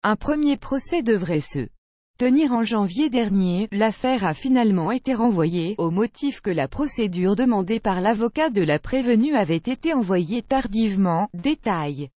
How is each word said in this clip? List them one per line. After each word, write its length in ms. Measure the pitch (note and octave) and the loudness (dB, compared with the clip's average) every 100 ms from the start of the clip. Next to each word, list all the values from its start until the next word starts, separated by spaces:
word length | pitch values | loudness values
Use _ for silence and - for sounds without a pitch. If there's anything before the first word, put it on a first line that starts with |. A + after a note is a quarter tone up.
Un 140 | G3+ G#3+ | 0 -2
premier 420 | - D4+ D4 C#4 | -2 0 2 0
procès 440 | - C4+ - F4 | -2 -6 -2 -2
devrait 380 | A#3 G#3+ F3+ E3 | 2 0 0 -2
se 280 | C#3+ C#3+ A2 _ _ _ _ _ | -2 -6 -8 _ _ _ _ _
tenir 340 | B3+ C4+ D4+ | 2 4 4
en 100 | A#3+ | 2
janvier 460 | A3 A3+ G3 F3+ D4+ | 0 0 0 0 0
dernier. 580 | A#3+ G#3+ G3 F#3 F3 G#3+ | 0 0 2 2 0 -2
L'affaire 540 | G3+ A3 G#3 B3+ C4 F#3+ | 0 0 0 -2 0 0
a 80 | |
finalement 560 | D3+ C4+ B3+ A3+ F#3 D#3+ | -2 0 2 4 2 0
été 240 | B3 - | -2 -2
renvoyée, 600 | A#3+ A#3+ F#3+ D#3+ F3 E3 G#3+ | 0 2 2 0 0 -4 -2
au 120 | E3+ | -2
motif 520 | F3 A#3 - C#4+ - | 0 -2 -2 -6 -4
que 80 | - | -4
la 180 | E3 C3+ | -2 -2
procédure 680 | - D4 - G#3+ F3 F#3 | -2 -4 -2 -4 0 0
demandée 460 | G3+ B3+ G#3+ F3+ A3+ | 2 2 2 0 -2
par 220 | A3 F#3 | 0 0
l'avocat 480 | G3 A3+ A#3 D4+ D#4+ | 0 0 -2 0 0
de 100 | G#3 | 0
la 180 | D#3 D3 | 0 0
prévenue 560 | - C4 B3 A3+ C4+ | 0 -2 2 2 4
avait 220 | C#4 F3+ E3 | 2 0 -2
été 380 | A#3 B3+ E4 | -2 -4 -2
envoyée 480 | D4+ F#3+ F#3 E3 A#3+ | -2 0 0 0 -4
tardivement. 880 | - C4+ - G#3 A3 G3 F#3+ E3 G3+ | -2 -2 0 0 0 2 2 0 -2
Détail. 800 | F3 C4+ D4+ A#3 F3 D3 C#3 C#3+ | -4 -4 -2 -2 -2 -4 -6 -10